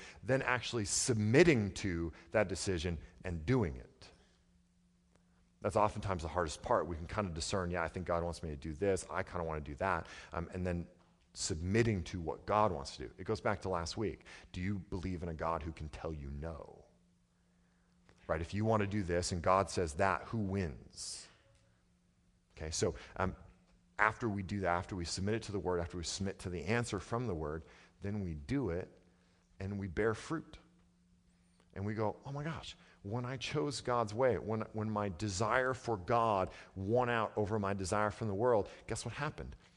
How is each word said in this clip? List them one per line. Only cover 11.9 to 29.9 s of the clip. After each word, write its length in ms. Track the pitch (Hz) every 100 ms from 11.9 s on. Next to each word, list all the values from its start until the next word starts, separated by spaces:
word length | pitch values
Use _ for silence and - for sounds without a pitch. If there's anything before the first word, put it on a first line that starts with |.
| 101
to 180 | 78 95
what 240 | 80 65
God 280 | - 104 107
wants 220 | 80 69
to 100 | -
do. 60 | 64 -
It 80 |
goes 160 | 95 110
back 220 | 113 104
to 80 | 98
last 260 | 90 85 -
week. 300 | 104 - - - -
Do 80 | -
you 220 | 92 101 85
believe 320 | 95 95 90
in 80 | 87
a 40 |
God 280 | 78 82 82
who 100 | 78
can 160 | 78 78
tell 240 | - 85
you 180 | 80 69 71
no? 420 | 78 80 - - - _ _ _ _ _ _ _ _ _ _ _ _ - -
Right? 160 | 82
If 100 | 82
you 140 | 101 110
want 160 | 110
to 40 | 101
do 160 | 104
this 300 | 90 87 90
and 80 | 92
God 300 | 87 92 98
says 240 | - 87
that, 300 | 76 98 90 -
who 100 | 117
wins? 920 | 98 98 90 58 - - - - - - _ _ _ _ _ _ _ _ _ _ _
Okay, 160 | - 80
so, 260 | - 104 - - -
um, 180 | 92 - - - _ _ _ -
after 300 | 107 110 120
we 140 | 101
do 180 | 92 104
that, 80 | 90
after 260 | 85 92
we 120 | 98 85
submit 280 | - 98
it 80 | 113
to 80 | 107
the 60 | 98
Word, 220 | 87 87
after 160 | 82 90
we 80 |
submit 340 | 80 - 98 -
to 100 | -
the 140 | 87
answer 360 | 78 117 120 101
from 260 | - 120 123
the 80 |
Word, 280 | 85 78 80 - - - _
then 180 | 101 104
we 140 | 92 78 71
do 220 | 139 113
it 220 | 82 - - _ _ _ _ _ _
and 200 | 98 101
we 80 |
bear 260 | 98